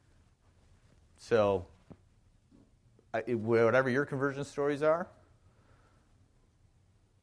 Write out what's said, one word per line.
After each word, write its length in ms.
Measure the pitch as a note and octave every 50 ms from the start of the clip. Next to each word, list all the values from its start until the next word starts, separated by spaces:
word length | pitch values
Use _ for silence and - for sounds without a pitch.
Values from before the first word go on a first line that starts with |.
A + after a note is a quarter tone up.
| _ _ _ _ _ _ _ _ _ _ _ _ _ _ _ _ _ _ _ _ _ _ _ _
So, 500 | - - A#2+ A2+ G#2 G2+ G2 F#2 F2+ - - - _ - - - _ _ _ _ _ _ _ _ _ _ _ - - _ _ _ _ _ _ _ _ _ -
I, 100 | A2+ -
it, 100 | - B2
whatever 540 | A2+ G#2 A2+ A#2 A2+ A#2 A2+ A2 B2+ C3 C3
your 160 | A#2+ C3+ C#3+
conversion 380 | - D3+ C3+ C3+ C#3+ C3+ C#3 C3+
stories 400 | - - - C#3+ C#3+ D3 C#3 D3
are, 240 | D#3 D#3 E3+ F#3+ - - - _ _ _ _ _ _ _ _ _ _ - _ _ _ _ _ _ _ _ _ _ _ _ _ _ _ _ _ _ _ _ _ _ _ _ _ _ _ _ _